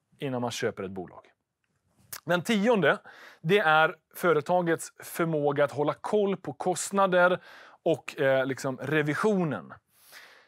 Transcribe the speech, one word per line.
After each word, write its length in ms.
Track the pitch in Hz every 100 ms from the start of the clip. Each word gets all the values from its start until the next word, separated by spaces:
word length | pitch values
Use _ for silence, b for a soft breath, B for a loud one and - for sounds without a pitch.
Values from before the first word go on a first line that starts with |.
| _ _
innan 240 | 143 123
man 80 | 120
köper 320 | - 117 98
ett 80 | 95
bolag. 360 | 95 85 - - _ _ _ _ _ _ _ _ -
Den 180 | - 175
tionde, 560 | - 220 214 226 147 - B B B B
det 180 | 160 202
är 380 | 160 156 160 - _
företagets 800 | - 180 151 - 180 170 160 - -
förmåga 640 | - - 165 156 143 143
att 80 | 143
hålla 220 | 127 147
koll 420 | - - 214 202 185
på 160 | -
kostnader 920 | 131 190 170 - 196 196 180 180 175 B B B B
och, 380 | 175 147 - -
eh, 260 | 139 135 131
liksom, 320 | 131 139 131
revisionen. 960 | 127 156 151 147 220 196 165 110 67 - _ B B B B B